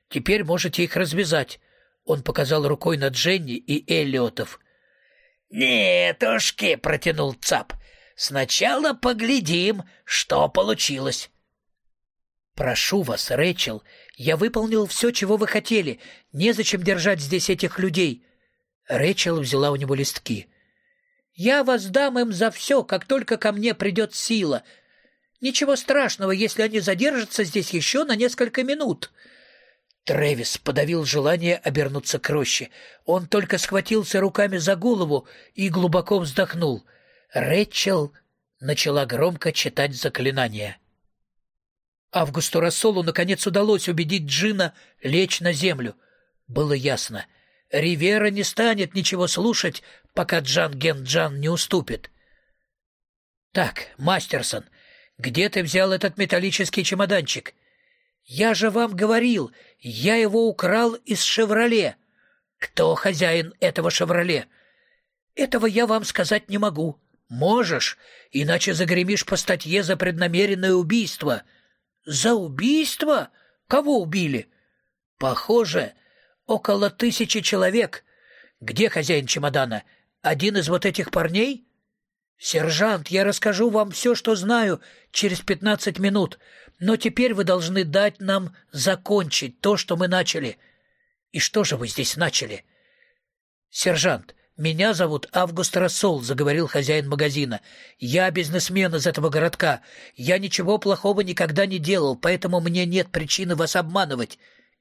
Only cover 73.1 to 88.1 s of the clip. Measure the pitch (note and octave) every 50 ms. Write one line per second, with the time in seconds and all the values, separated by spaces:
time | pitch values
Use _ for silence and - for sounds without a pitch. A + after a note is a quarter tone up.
73.1 | D4 A3 C#3 - _ _ _ _ _ _ _ - B3 C#4 C#4+ C#4+ C#4+ A#3 F3 D#3+
74.1 | E3 G3 F3 D3 C3+ A#2 - _ _ _ _ _ _ _ _ _ _ _ _ _
75.1 | _ - C3+ C3 A#2+ - - - A3+ A#3+ A3+ E3 D#3 E3+ C3 G2+ - _ _ _
76.1 | _ _ _ _ _ _ _ - A3+ G#3 - - G3+ G3+ G3+ G3+ - - A#3+ A#3+
77.1 | - - A3 - - - - - G#3 F#3+ F#3 F#3 G3 A#3 G#3+ - - - - _
78.1 | _ _ _ _ - - - _ _ - A#2 A2 A2 A#2+ A3 G#3+ - E3 D3+ B2+
79.1 | E3+ D3 C3+ A#2+ - D#3 C#3+ D3 C3+ D3 C3+ A#2+ A2 G#2 - _ _ _ _ _
80.1 | _ _ - - D#3 C3+ E3+ G#3 G#3 G3+ D#3+ D3 F3+ F3 - G3 - - F3 -
81.1 | - F3+ E3 D#3+ E3+ G3+ A3+ C#4 C#4 A#3+ _ _ _ _ _ _ _ _ _ _
82.1 | _ _ _ _ _ - - - - D#3 D#3 E3 D#3 D#3 - E3+ G3+ F3 C#3+ -
83.1 | E3+ F#3+ G3 G3+ G3 - - G#3+ G3+ F#3 A3+ A#3+ G#3 G#3+ G#3+ G3+ D#3+ - - A#3+
84.1 | A#3+ - - A#3 A3 F#3 F3 G#3 A#3+ A#3 A3 G3 E3+ - - - - - _ _
85.1 | - - G#3 G3+ F3+ - - - F#3+ - F#3+ G#3+ G#3 - - G#3 F3 - F#3+ G3+
86.1 | G3 G#3 F#3 - - - _ - - - - - _ - F3 G3 A3+ A3+ - A3+
87.1 | A#3 - B3 B3 A3+ G3 F#3+ E3+ F3+ F#3 E3 E3 F#3 G3 F#3 D3+ C#3+ G3 G3+ G#3